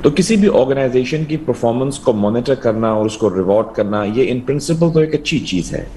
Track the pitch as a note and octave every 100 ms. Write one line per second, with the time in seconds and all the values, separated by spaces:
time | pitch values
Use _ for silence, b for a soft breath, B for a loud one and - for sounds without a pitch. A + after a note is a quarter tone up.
0 | D3 D3+ F3+ A3 G3+ - C3 C3+ C3 B2+
1 | B2+ D#3 D3+ D3+ D#3 A#2 A#2 A#2+ C3+ C#3
2 | - G#2+ G#2 A#2+ B2 B2+ A#2 A2 A2+ G#2+
3 | G#2+ - G#2+ F#2 F#2 G#2 A2 - G#2 G#2
4 | G2+ A2 B2+ B2 B2 C#3+ - D#3+ E3+ D#3+
5 | D#3 D3+ - D#3 - F#2 - - -